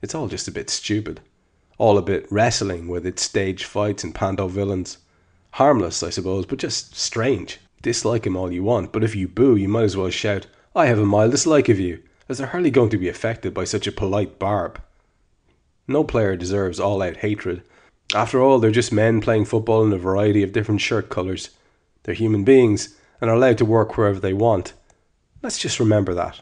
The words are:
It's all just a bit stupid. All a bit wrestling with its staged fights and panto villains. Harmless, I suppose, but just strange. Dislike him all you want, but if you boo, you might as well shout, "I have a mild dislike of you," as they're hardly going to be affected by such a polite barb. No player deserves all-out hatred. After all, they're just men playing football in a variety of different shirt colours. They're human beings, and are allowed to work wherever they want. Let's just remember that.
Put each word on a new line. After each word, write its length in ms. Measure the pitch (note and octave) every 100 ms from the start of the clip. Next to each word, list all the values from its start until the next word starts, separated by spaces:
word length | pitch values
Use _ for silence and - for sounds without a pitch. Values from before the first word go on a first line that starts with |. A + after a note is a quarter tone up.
It's 140 | A2+ D#3+
all 120 | A#2+
just 200 | F#2 -
a 40 |
bit 180 | - G#2
stupid. 520 | - - G#2+ G#2 E2 _ _ _ _ _ _
All 200 | A2 G2+
a 60 |
bit 280 | F2+ F#2+ -
wrestling 560 | G2+ A#2 B2 G2 F2 E2+
with 180 | F2 F2
its 160 | F2+
staged 440 | - G#2+ G2 F#2+ -
fights 380 | G#2 G#2 G#2
and 120 | E2+ -
panto 320 | G2 F#2+ F#2+
villains. 500 | F#2+ G2 F#2+ F2 - _ _ _ _ _
Harmless, 500 | - C3+ C3+ F2 -
I 100 | E2+
suppose, 340 | - F2+ F#2+ F#2
but 140 | C3+
just 360 | - - - -
strange. 640 | - - A#2 B2 D#2+ - _ _
Dislike 440 | B2 A#2 G#2+ A#2 A2
him 100 | F#2
all 160 | F#2
you 120 | F2+
want, 280 | G2 A#2 F2
but 120 | A2
if 120 | A2 G#2
you 120 | F#2
boo, 280 | - C3+ A2
you 120 | G2
might 160 | A2
as 140 | A2 F#2+
well 120 | F#2
shout, 380 | - G#2+ G2 - _ _ -
"I 100 | D#3
have 140 | A2+
a 60 | G#2
mild 260 | G#2 A2+
dislike 380 | C#3+ E3 D3+ B2+
of 100 | G#2
you," 240 | F2+ E2 _ _ _
as 80 | B2+
they're 100 | C3
hardly 220 | F3 F3
going 220 | B2+ A2+
to 60 | G#2+
be 120 | F2+
affected 420 | - A2+ A2+ -
by 120 | E2+
such 240 | F2+ G#2+ G2+
a 40 |
polite 460 | - G2 G2+ G2 -
barb. 420 | F#2+ G#2 E2+ - - _ _ _ _ _ _ _ _ _ -
No 160 | C3+
player 320 | D#3 - G#2 F#2+
deserves 440 | F2 G2+ F#2+ E2+
all-out 380 | F#2+ G2+ F#2 -
hatred. 460 | G#2+ G#2 - F2+ - _ _ _ _
After 280 | G#2 A2+ C3+
all, 180 | C3 C3+
they're 100 | A2
just 220 | A2 A#2
men 280 | G#2 A2 A2+
playing 260 | G#2+ A2 G#2
football 380 | A2+ A2 A2
in 80 | A2
a 60 | G2
variety 460 | F2+ F#2+ G#2 G#2
of 80 | G2
different 300 | G2 G#2 G#2
shirt 280 | - A2 F#2+
colours. 400 | - F#2 F#2 - _ _ _ _ _
They're 100 | -
human 300 | F#2 A2+ G#2+
beings, 520 | G2 C3+ A#2+ G2+ - _ _ _
and 100 | A#2
are 60 | A2+
allowed 220 | B2+ A2+
to 80 | A#2
work 320 | A2+ G#2+ -
wherever 220 | G#2 G2
they 140 | F#2+
want. 400 | F#2+ A2+ G2+ F#2 - _ _ _ _ _ -
Let's 160 | B3 -
just 220 | A2+ -
remember 340 | A2+ G#2+ F#2+
that. 280 | F2 F2 -